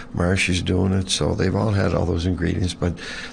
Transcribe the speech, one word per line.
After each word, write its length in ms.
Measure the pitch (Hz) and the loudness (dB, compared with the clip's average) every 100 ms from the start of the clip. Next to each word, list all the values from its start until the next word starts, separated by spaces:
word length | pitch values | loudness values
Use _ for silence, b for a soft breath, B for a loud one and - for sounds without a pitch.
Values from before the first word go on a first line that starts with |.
| B | B
Marsh 340 | - 87 95 - | 0 2 2 2
is 140 | 90 | 0
doing 320 | 87 92 95 | 0 2 2
it. 160 | 95 95 | 0 0
So 260 | - 80 87 | -2 0 0
they've 200 | - 95 | 0 2
all 160 | 110 | 2
had 220 | 98 95 | 2 2
all 120 | 85 87 | 2 0
those 200 | 87 92 | 0 0
ingredients, 480 | 82 85 90 90 | 0 0 0 -2
but 240 | - 90 85 B B B | 0 -2 -2 B B B